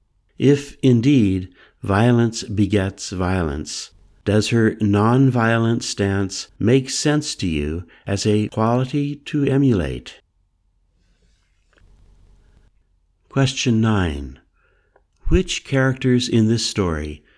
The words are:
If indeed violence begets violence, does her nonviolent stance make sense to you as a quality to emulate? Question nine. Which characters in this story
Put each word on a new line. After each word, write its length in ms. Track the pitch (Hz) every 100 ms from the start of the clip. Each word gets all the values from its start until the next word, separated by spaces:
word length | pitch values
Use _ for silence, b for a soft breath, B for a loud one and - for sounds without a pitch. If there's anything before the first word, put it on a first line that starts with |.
| _ _ _ -
If 380 | 131 139 - -
indeed 720 | 131 123 127 139 101 95 92 b b b
violence 600 | 101 98 120 120 117 117
begets 680 | - 101 101 101 95 - -
violence, 840 | 92 90 92 80 71 - - - _ _ _
does 260 | - 107 104
her 220 | 117 110 -
nonviolent 1040 | 104 101 110 127 135 123 113 117 113 120
stance 680 | - - 98 98 98 - - -
make 320 | 101 135 131
sense 440 | - 151 151 151 -
to 100 | 92
you 400 | 78 73 82 - b b
as 200 | 98 110
a 220 | 104 104
quality 680 | - 110 123 131 147 143 147
to 280 | - 151
emulate? 760 | 135 135 139 104 71 62 - - _ _ _ _ _ _ _ _ _ _ _ _ _ _ _ _ _ _ _ _ _ _ _ _ _ _ _ _ _ _ _
Question 520 | 135 135 - 127 110
nine. 600 | 113 104 87 71 67 - _ _ _ _ _ _ _ _ -
Which 360 | 92 - -
characters 640 | - 135 131 131 131 123 -
in 200 | 117 110
this 180 | 117 -
story 560 | - 90 78 76 73 b